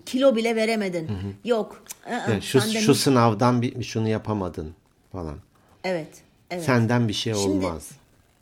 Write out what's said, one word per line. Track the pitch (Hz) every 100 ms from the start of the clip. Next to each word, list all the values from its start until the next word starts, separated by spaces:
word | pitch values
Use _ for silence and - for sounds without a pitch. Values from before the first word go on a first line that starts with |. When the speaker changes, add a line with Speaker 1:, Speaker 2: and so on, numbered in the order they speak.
| -
Speaker 1:
kilo | 254 269 226
bile | 226 226
veremedin. | 220 220 196 175 160
Speaker 2:
Hı |
hı. | 101 98 98 214
Speaker 1:
Yok. | 233 202 - - - -
Aa, |
Speaker 2:
Yani, | 240 - 101
"Şu, | - 131
Speaker 1:
senden | 127 220
Speaker 2:
şu | 147
Speaker 1:
hiç | 135
Speaker 2:
sınavdan | 143 127 117 104 123 123
bir, | 120 123
şunu | 113 117 110
yapamadın." | 107 110 107 90 87 78 85 _ _ _
falan. | 95 82 69 - _ _ _
Speaker 1:
Evet, | 185 175 151 - _ _ _
evet. | 175
Speaker 2:
"Senden | 156 123 113 123 113
bir |
şey | 98 113
Speaker 1:
Şimdi | 104 98 98 92
Speaker 2:
olmaz." | 80 - - _ _ _ _